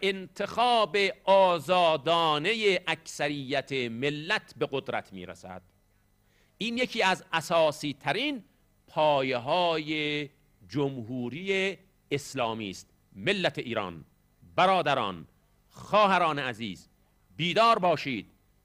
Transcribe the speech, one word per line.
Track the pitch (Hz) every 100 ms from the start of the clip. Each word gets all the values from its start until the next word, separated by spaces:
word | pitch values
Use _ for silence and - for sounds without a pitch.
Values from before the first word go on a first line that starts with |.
انتخاب | 196 190 180 - 196 - 247 233 202 202 196 -
آزادانه | - 196 190 170 139 180 165 156 139 170 160 147 170 226 208 175 -
اکثریت | 160 - - 147 147 131 139 131
ملت | 135 120 113 143 147 160 214 - -
به | 147
قدرت | 135 - 110 -
می‌رسد. | 95 87 87 92 92 _ _ _ _ _ _ _ _ _ -
این | 220 233
یکی | 254 226
از | 190 180 -
اساسی | 165 - 170 156 143 151 127
ترین | 147 175 294 262 - _ _ _ _
پایه‌های | 165 151 143 135 123 127 180 175 160 151 156 147 147 143 _ _ _ 90
جمهوری | 135 139 131 110 127 120 147 190 190 190 175 _ _ -
اسلامی | 143 - 135 113 110 101
است. | 90 - _ _ 95
ملت | 113 202 170 147
ایران، | 117 110 92 82 - _ _ _ 87 -
برادران، | 185 190 147 131 101 87 - _ _ _ _
خواهران | - - 208 202 185 165 143
عزیز، | 127 107 113 87 - _ _ _ _ -
بیدار | 170 170 233 220
باشید. | 180 147 143 113 - _ _ _